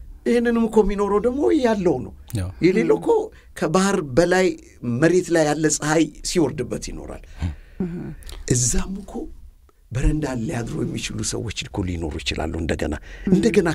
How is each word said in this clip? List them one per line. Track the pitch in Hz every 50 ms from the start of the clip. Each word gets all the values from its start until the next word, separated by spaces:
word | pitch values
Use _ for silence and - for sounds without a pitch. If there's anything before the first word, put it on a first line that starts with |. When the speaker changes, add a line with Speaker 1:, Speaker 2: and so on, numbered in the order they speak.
| - - - - -
Speaker 1:
ይህንንም | 247 233 240 233 240 233 233 226
እኮ | 220 220 220
የሚኖረው | 208 185 208 196 208 202 202 208
ደግሞ | 196 240 247 285 311 359 339 311
ያለው | 254 226 220 208 180 175 147 127
ነው። | 101 95 - - - - -
Speaker 2:
አዎ። | 104 92 92 - -
Speaker 1:
የሌለው | - 175 190 - - - - -
እኮ | - - - - - - - - - - -
ከባህር | - 180 160 156 190 196 196 196 185 185 139
በላይ | 123 123 170 175 180 185 185 180 - - - - - - - 123 117
መሬት | 120 156 170 180 185 180 165
ላይ | 165 165 156
ያለ | 147 147 151 156 151 147
ፀሐይ | - 147 151 156 156 156 151 - - -
ሲወርድበት | - - 185 156 131 - - - - - - -
ይኖራል። | - 85 78 69 - - - - - - - - 85 76 - - - - -
Speaker 3:
እህ። | 190 175 170 175 - - 156 - - - - - - -
Speaker 1:
እዛም | 131 123 123 113 - - 180 185 190 190
እኮ | - - - - - - - - - - - - _ - _ _ _ _
በረንዳ | - 120 143 151 147 156 151 135 131 123
ሊያድሩ | 110 - - 117 117 - - -
የሚችሉ | 123 - - 110 - - 110 107 107
ሰዎች | - - 110 110 110 - -
እኮ | - 127 - 104 95
ሊኖሩ | 90 90 82 85 78 73
ይችላሉ። | 80 - - 85 82 80 82 82 82
እንደገና | 80 76 78 - - 71 76 - - - - -
Speaker 3:
እህ። | - 202
Speaker 1:
እንደገና | 185 - - 233 - 208 170 170 156